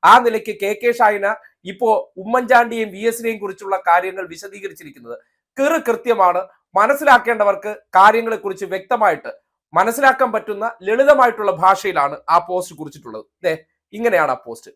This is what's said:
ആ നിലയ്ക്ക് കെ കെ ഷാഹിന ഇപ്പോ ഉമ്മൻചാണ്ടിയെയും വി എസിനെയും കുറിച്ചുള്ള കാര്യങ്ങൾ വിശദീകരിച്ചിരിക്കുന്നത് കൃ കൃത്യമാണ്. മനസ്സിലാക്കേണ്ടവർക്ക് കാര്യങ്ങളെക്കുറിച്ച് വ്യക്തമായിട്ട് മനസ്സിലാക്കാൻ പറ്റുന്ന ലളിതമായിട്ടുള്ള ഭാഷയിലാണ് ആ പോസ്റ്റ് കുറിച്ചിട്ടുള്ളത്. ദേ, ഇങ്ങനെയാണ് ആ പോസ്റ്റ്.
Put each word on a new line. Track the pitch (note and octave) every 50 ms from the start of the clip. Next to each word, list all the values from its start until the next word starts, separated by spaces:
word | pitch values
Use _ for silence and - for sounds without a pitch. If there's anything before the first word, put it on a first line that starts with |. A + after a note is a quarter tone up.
| - E3+
ആ | G#3+ B3+ A#3+
നിലയ്ക്ക് | A#3 A3 G#3+ - - G#3 -
കെ | G3 G3 G#3+ G#3
കെ | A#3+ A#3+ A#3 A#3
ഷാഹിന | A#3 G#3+ G#3 G3+ G3 G3 A3 - _ _ _ _ _ F3+
ഇപ്പോ | G3 G3 B3 A3+ A3 F#3+ F3+ _ _ F#3 F#3+
ഉമ്മൻചാണ്ടിയെയും | G#3 A#3 B3+ B3+ A3+ B3+ A#3+ A#3+ A#3 A#3 A3+ A3 G#3 F3+
വി | G3 G#3+ A#3
എസിനെയും | A3+ A#3 A#3 A3+ A3+ G#3 G3+
കുറിച്ചുള്ള | G3 F#3+ _ G3+ G3 G3 F#3 - F3+
കാര്യങ്ങൾ | E3+ F3+ F3+ F#3+ F#3 G3 F#3 E3+ E3
വിശദീകരിച്ചിരിക്കുന്നത് | D#3+ G3+ G3 F#3+ G3+ G3 G3 D#3+ - D#3+ D3 C3+ C3 A#2+ A#2 A#2+ - _ _ _ _ _ _ _ -
കൃ | C4+ D4 D#4+ D#4+ - A#3+
കൃത്യമാണ്. | A#3 A3+ - A#3+ A#3 G3+ F#3+ F3+ F3 F3+ F#3+ - _ _ _ _ _ F#3+
മനസ്സിലാക്കേണ്ടവർക്ക് | G#3 A#3 C#4 C#4 D4+ C#4+ C4 A#3+ A#3 A3+ A#3+ A3 G#3 G3+ G3 G3+ G3+ G#3+ G#3+ - _ _ - F#3
കാര്യങ്ങളെക്കുറിച്ച് | F#3+ G#3 A3 A3+ A#3 A3+ A3+ G#3 - G3 F#3+ F#3+ G3+ F3 F#3
വ്യക്തമായിട്ട് | F#3+ F#3+ _ B3 A3+ G#3+ G3 E3 A3 - - - _ _ _ _ _ _ _ - E3+
മനസ്സിലാക്കാൻ | F#3+ A3 A#3 B3 C#4 C4+ C4 C4 C4+ B3 A3
പറ്റുന്ന | A3 G#3+ - G#3 G3+ G#3+ A#3 A#3 _ F#3 G3
ലളിതമായിട്ടുള്ള | G#3+ A#3+ C#4 C#4 D4 C4+ B3+ B3 A3+ A3 G#3+ G3+ F3+ D#3 F3+
ഭാഷയിലാണ് | F#3 G3 F#3+ - G3+ F3 D#3 C#3 C#3+ D3 - _ - D#3+
ആ | E3+ E3+ E3+
പോസ്റ്റ് | F3+ F#3 F3+ - E3 D#3
കുറിച്ചിട്ടുള്ളത്. | D#3 C#3+ C#3 D3 _ B2 A2 A2 A2 _ _ _ -
ദേ, | F3 D#3+ D#3+ _ _ _ _ _ _ - G#3
ഇങ്ങനെയാണ് | A#3 A#3 G#3 E3+ D#3 C#3+ B2+
ആ | A#2+ -
പോസ്റ്റ്. | A#2+ A#2 - - G#2+ _